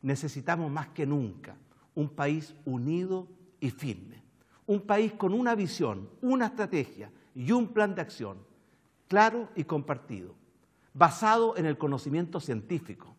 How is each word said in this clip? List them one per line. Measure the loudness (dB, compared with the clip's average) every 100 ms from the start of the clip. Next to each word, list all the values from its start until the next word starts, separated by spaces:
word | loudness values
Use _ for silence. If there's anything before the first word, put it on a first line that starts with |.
necesitamos | -2 -2 -4 -6 -2 -2 0
más | -4 -6
que | -4
nunca | 0 0 -2 -6 -16 -20 _ _ _
un | -4 -4
país | -2 -2 -2 -6 -12
unido | -6 -4 -2 -2 -2 -4 -6 -20 -20 _
y | -6
firme, | -4 -8 -8 -12 -20 _ _ _ _ -2
un | -2
país | 2 2 2
con | 2 0
una | 2 2
visión, | 2 0 0 -2 -2 -8 -4
una | 0 2 2
estrategia | -2 -2 0 -2 -8 -18 -18 _
y | -8 2
un | 2 2
plan | 2 2
de | 0
acción | -8 -8 -10 -10 -18 _ _ _ _ _ _
claro | 6 6 4 -6
y | -6
compartido, | -2 -2 -2 -6 -6 -12 -12 -18 _ _ _ _ _
basado | 6 6 6 4 6 4 2
en | 0
el | 0
conocimiento | 0 -2 -2 -2 -2 -4
científico | -4 -4 -2 -4 -4 -16 -16